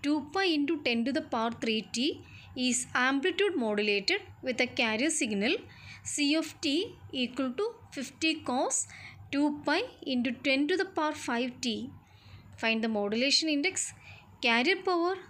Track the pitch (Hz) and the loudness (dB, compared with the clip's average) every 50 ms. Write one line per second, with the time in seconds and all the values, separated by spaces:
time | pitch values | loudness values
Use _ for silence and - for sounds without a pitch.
0 | - 285 294 311 277 294 - 381 392 370 320 302 285 269 330 320 - 254 240 233 | 2 2 0 0 0 -2 -2 0 2 4 4 2 2 0 0 0 0 0 2 2
1 | 233 262 262 311 311 - - 233 220 233 226 - - 233 220 220 220 - - 233 | 2 2 0 -2 -2 -2 -2 0 0 0 -2 -2 -2 0 0 0 -2 -2 -4 0
2 | 247 - - - - - - - - - - - 254 254 240 254 - - - 262 | 0 0 -2 -4 -10 -18 -18 -20 -18 -14 -4 0 0 2 2 0 -2 0 0 2
3 | 247 262 269 277 269 370 359 - 392 415 359 339 233 220 214 208 208 214 208 202 | 4 4 2 2 2 0 2 2 2 2 2 2 0 0 0 2 2 2 2 2
4 | 196 - 349 403 392 - - - - 262 247 - 247 247 247 - 247 226 220 220 | 2 2 0 0 -2 -8 -18 -10 -4 -4 0 0 0 -2 0 0 0 0 2 2
5 | 254 320 311 - 302 233 214 196 202 233 339 466 - - - - - - - - | 2 0 2 0 0 0 0 0 2 2 0 0 -2 -10 -20 -20 -18 -18 -18 -14
6 | - - - - 294 285 294 320 302 302 - - - 294 269 320 392 466 - - | -12 -8 -2 2 4 4 4 4 2 -2 -6 -4 -2 0 2 2 0 -2 -6 -14
7 | - - - 262 254 240 247 - 269 262 247 - 403 466 466 - - - - 294 | -16 -10 -4 -2 -2 -2 -2 -2 -2 -2 0 -2 -4 -4 -4 -8 -20 -14 -10 -10
8 | 254 - - - - 320 320 320 - - 247 254 311 392 - - - - - - | -10 -10 -8 -2 0 0 0 0 -2 -2 0 2 2 2 0 -2 -4 -4 -8 -18
9 | - - - - - - - 277 285 302 294 294 - - 294 349 466 508 - - | -18 -18 -18 -18 -12 -4 0 2 2 2 0 -2 0 0 0 0 0 -2 -8 -12
10 | - - 269 247 240 262 240 247 - 285 262 269 294 294 370 359 381 381 - - | -6 -2 0 0 0 0 -2 0 0 2 2 4 4 2 2 0 0 -2 -2 -2
11 | 311 302 302 302 - - 254 233 247 254 247 - - 247 220 208 220 269 - - | 0 0 -2 -4 -4 -2 -2 -2 -2 -4 -4 -6 -4 -4 -4 -4 -6 -10 -12 -16
12 | - - - - - - - - - - - - - 226 226 226 220 226 220 208 | -20 -20 -20 -20 -20 -20 -20 -20 -20 -20 -12 -4 0 0 0 2 0 0 0 0
13 | 202 202 208 226 247 277 269 - 320 320 302 285 285 370 370 - - - - - | 0 0 0 0 2 2 2 2 2 2 0 2 2 0 0 -2 -6 -6 -8 -14
14 | - - - - - - - - - 240 233 233 247 311 381 381 370 381 370 339 | -20 -20 -20 -20 -20 -20 -14 -2 2 4 4 4 4 4 2 2 2 0 2 2
15 | 339 349 381 381 - - | 2 0 0 -2 -6 -16